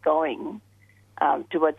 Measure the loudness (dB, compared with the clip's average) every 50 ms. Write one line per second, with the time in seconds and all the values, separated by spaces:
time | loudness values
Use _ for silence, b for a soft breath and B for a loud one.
0 | 0 2 2 2 2 -2 -4 -6 -8 -10 -12 -12 _ _ _ _ _ _ _ _
1 | _ _ -6 -2 0 0 0 0 -4 -4 -2 2 2 2 0